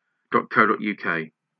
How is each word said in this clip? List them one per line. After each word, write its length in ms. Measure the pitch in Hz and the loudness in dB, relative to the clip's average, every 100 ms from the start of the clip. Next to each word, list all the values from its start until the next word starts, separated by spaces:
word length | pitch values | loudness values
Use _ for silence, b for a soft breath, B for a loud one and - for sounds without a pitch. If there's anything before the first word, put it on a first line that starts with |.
| _ _ _ | _ _ _
dot 180 | 120 - | -2 2
co 160 | - 107 | 2 2
dot 140 | 110 | 2
u 160 | 107 98 | -4 -6
k. 340 | 104 82 80 _ _ | -6 -6 -6 _ _